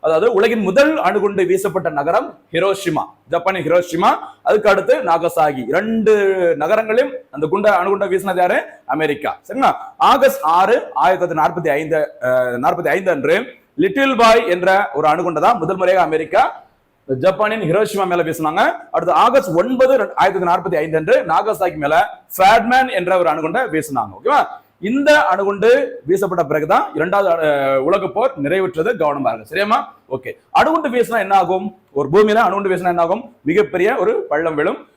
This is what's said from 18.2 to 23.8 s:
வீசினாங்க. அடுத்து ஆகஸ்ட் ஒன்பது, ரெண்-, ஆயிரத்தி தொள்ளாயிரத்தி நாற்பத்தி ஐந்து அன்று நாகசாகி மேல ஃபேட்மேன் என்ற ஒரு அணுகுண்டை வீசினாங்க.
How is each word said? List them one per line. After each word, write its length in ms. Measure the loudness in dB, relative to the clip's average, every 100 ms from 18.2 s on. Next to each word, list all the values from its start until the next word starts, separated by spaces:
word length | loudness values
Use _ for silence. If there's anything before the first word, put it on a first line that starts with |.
| -2
வீசினாங்க. 360 | -2 -4 0 -2 -2 -6 -4
அடுத்து 180 | 0 2 4
ஆகஸ்ட் 280 | 2 0 -2
ஒன்பது, 340 | 0 2 4 4
ரெண்-, 120 | 0 0
ஆயிரத்தி 260 | 0 2
தொள்ளாயிரத்தி 100 | 0
நாற்பத்தி 300 | 0 0 -4
ஐந்து 160 | -2 -2
அன்று 140 | 2 0 2
நாகசாகி 480 | 0 0 -2 -2 -2 0
மேல 100 | 2 0 -6 _ 2
ஃபேட்மேன் 560 | 4 4 4 0 2 -2
என்ற 180 | 0 0
ஒரு 100 | 2
அணுகுண்டை 300 | 0 -2 -2 -2
வீசினாங்க. 380 | -4